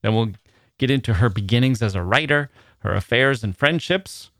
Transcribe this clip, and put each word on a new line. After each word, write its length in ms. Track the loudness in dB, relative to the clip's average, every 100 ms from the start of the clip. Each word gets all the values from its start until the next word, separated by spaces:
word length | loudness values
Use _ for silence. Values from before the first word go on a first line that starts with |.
Then 120 | 0
we'll 180 | 0 -2 -6 _ _ _ _
get 120 | 0
into 240 | 0 0
her 140 | 2 2
beginnings 540 | 0 0 2 2 0
as 140 | -2 -2
a 60 |
writer, 480 | 0 0 2 0 -2 _ _ _
her 140 | -4
affairs 480 | -4 0 2 2 0
and 140 | -4 0
friendships. 720 | 0 0 -2 -4 -4 -18 -20